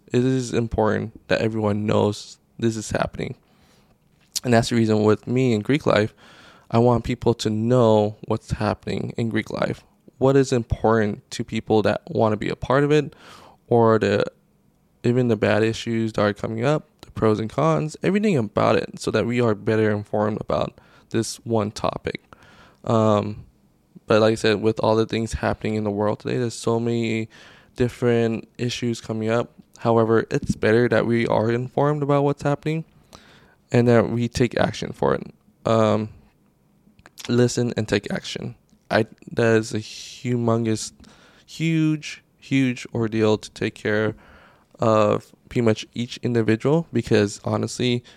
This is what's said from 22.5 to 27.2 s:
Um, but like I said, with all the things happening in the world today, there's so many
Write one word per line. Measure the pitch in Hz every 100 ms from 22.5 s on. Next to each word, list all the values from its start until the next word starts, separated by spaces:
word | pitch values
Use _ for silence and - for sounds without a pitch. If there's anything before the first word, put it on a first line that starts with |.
| - - _
Um, | - 113 107 104 104 107 - _ _ _ _ - -
but | 107
like | 110
I | 113
said, | 113 101
with | 110 -
all | 113 110
the | 110
things | 110 113
happening | - 107 - 107
in | 107
the | 107
world | 101 104 113
today, | 117 127
there's | 120
so | - 120 117
many | 117 117 113 110